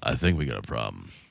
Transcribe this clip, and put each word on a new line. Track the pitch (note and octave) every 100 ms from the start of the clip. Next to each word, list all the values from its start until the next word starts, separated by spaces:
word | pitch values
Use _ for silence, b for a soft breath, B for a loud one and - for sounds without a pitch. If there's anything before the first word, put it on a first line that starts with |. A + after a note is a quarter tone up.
I | -
think | B1+ F2 E2+
we | D2
got | G#1+
a |
problem. | G1+ A#1 G#1+ G1+ G1+ - -